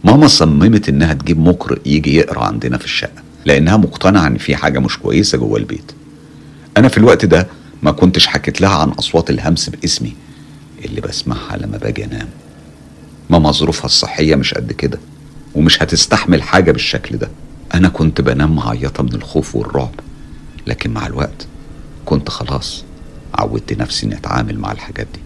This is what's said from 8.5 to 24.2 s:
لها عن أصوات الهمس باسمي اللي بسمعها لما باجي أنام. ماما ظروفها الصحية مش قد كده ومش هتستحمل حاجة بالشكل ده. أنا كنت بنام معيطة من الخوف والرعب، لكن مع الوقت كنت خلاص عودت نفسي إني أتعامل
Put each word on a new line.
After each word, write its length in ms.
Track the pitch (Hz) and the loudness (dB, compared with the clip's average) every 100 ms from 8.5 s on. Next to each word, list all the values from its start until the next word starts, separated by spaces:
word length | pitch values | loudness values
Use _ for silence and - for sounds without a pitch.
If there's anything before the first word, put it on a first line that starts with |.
| - | 0
لها 160 | 98 90 | 2 2
عن 120 | 73 | 0
أصوات 420 | - - 82 85 | -2 0 0 0
الهمس 380 | 71 78 85 - | -2 0 0 -2
باسمي 440 | - - - 57 - - - - - - - | -6 -4 -4 -6 -10 -20 -20 -20 -20 -20 -16
اللي 160 | - - | -10 -8
بسمعها 560 | - - - - - - | -8 -6 -6 -6 -6 -8
لما 200 | 52 53 | -8 -6
باجي 280 | 53 52 | -6 -6
أنام. 240 | 52 55 55 - - - - - - - - - - | -6 -8 -10 -14 -20 -20 -20 -20 -20 -20 -20 -20 0
ماما 220 | 85 76 | 2 4
ظروفها 340 | 69 76 - - | 2 0 -2 0
الصحية 480 | - - - 78 | 0 0 0 2
مش 200 | 73 65 | 2 0
قد 180 | - 57 | -4 -6
كده 260 | - 69 - - - - - - | -4 -4 -6 -14 -20 -20 -20 -8
ومش 280 | - 78 - | 2 4 4
هتستحمل 600 | - - - 110 - 107 | 2 0 2 0 2 0
حاجة 300 | - - - | 4 2 4
بالشكل 440 | - - - - - | 2 0 -4 -6 -6
ده. 140 | - - - - - | -8 -10 -18 -18 -4
أنا 140 | 87 90 | 2 2
كنت 320 | - 80 78 | 2 0 2
بنام 360 | 69 65 76 78 | 0 2 0 0
معيطة 460 | 58 58 65 - | -2 -4 -4 -4
من 120 | 65 | -4
الخوف 420 | 60 - - 67 57 | -4 -4 -4 -2 -4
والرعب، 380 | 55 69 64 - - - - - - - - | -2 -4 -4 -10 -18 -18 -18 -18 -18 -14 -8
لكن 240 | 113 113 | -6 -4
مع 160 | 113 - | -4 -6
الوقت 400 | - - - - - - - - - | -6 -6 -8 -16 -18 -18 -18 -18 -16
كنت 260 | - 73 71 | -4 -2 -2
خلاص 540 | - - 67 - - - - - - - | -8 -6 -6 -6 -12 -16 -18 -18 -18 -8
عودت 460 | - 50 55 - 53 | -4 -2 -4 -6 -6
نفسي 260 | 58 - 53 | -4 -4 -6
إني 80 | |
أتعامل 440 | - | -6